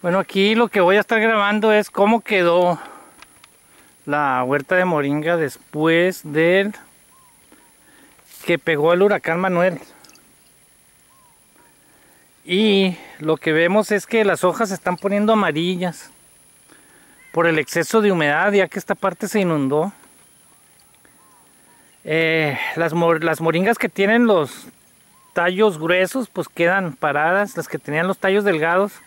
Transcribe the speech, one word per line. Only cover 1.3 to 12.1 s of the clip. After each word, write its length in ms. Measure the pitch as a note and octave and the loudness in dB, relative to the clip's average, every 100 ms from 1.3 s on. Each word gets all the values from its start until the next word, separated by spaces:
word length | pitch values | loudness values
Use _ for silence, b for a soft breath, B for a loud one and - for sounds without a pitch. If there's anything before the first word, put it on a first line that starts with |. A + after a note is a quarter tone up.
| A3 G3+ G#3+ A3 | 0 0 0 2
es 180 | G#3+ G3+ | 2 0
cómo 320 | - G3+ A#3 | 0 2 2
quedó 580 | - G3+ F3 E3+ F3 D#3+ B B B B B _ - _ _ b b b - | 0 0 2 4 2 0 B B B B B _ -20 _ _ b b b -6
la 380 | D3 C#3+ B2+ | -2 0 0
huerta 320 | B2+ C#3+ C#3 F3+ | 0 -2 0 0
de 80 | |
moringa 540 | F#3 D#3+ C#3 D3 D3+ E3+ | 2 0 0 -2 0 -2
después 840 | D3 - _ D3+ D#3+ E3 F3+ F3+ | -2 -6 _ -2 2 4 2 -2
del 520 | D#3+ D3 E3 F#3 G3 - - _ _ _ _ _ _ b b b b b b b _ - - | -6 0 2 2 0 -6 -20 _ _ _ _ _ _ b b b b b b b _ -14 -4
que 140 | E3+ | -2
pegó 320 | - D3+ D3+ | 0 0 2
el 100 | F3 | 4
huracán 380 | G3+ G3 - E3 | 4 2 -2 -2
Manuel. 400 | F#3+ F3 F3+ E3+ - - - _ _ _ _ _ _ _ _ _ _ _ _ _ _ _ b b b b b | 0 2 0 -2 -14 -20 -20 _ _ _ _ _ _ _ _ _ _ _ _ _ _ _ b b b b b